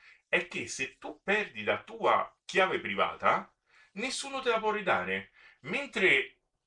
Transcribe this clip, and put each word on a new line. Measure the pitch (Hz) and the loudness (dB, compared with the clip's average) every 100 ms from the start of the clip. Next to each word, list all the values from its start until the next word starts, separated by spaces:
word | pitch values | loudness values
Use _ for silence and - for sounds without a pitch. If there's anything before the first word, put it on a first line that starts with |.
| - - _ | -20 -20 _
è | 180 - | -2 -2
che | 190 117 | -6 -8
se | - 127 - | -6 -8 -8
tu | - - | -14 -8
perdi | - 208 196 113 | 0 0 0 -4
la | 107 104 | -2 -2
tua | - 226 151 104 - _ - | -4 -2 2 2 0 _ -2
chiave | 190 185 135 | 2 2 2
privata, | 101 98 87 80 98 175 - _ _ _ _ | -2 0 -2 0 2 2 -2 _ _ _ _
nessuno | 190 254 - 277 269 | -8 -6 -4 -6 -2
te | 247 | 0
la | 226 | 2
può | 214 | 2
ridare. | 208 185 92 92 95 - _ - _ | 0 0 0 0 -4 -6 _ -20 _
Mentre | 139 247 285 220 180 135 131 - _ _ | -6 -6 -4 2 4 4 2 -8 _ _